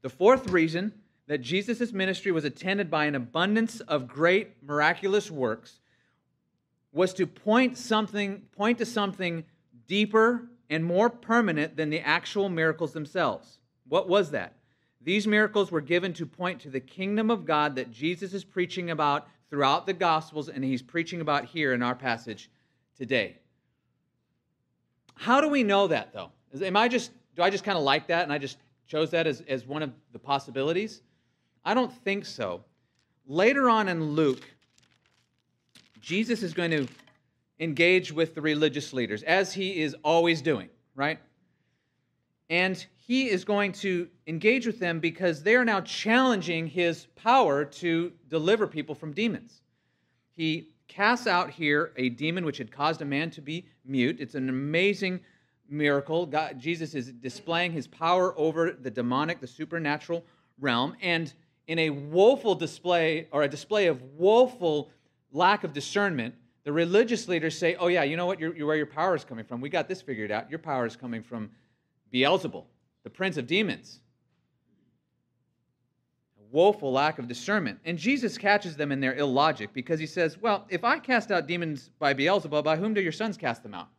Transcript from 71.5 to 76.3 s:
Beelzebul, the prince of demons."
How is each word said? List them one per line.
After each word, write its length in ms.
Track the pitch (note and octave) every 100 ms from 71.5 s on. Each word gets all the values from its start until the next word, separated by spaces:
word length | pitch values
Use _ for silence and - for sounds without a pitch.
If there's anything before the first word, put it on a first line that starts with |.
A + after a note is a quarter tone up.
| _ _ _ _ _ _
Beelzebul, 500 | B2+ C#3 F#3 D3 F2 - _ _ _
the 60 | A#2
prince 260 | - F#3+ D3+
of 120 | B2
demons." 520 | F#3 G#3 A2+ - - _ _ _ _ _ _ _ _ _ _ _ _ _ _ _ _ _ _ _ _ _ _ _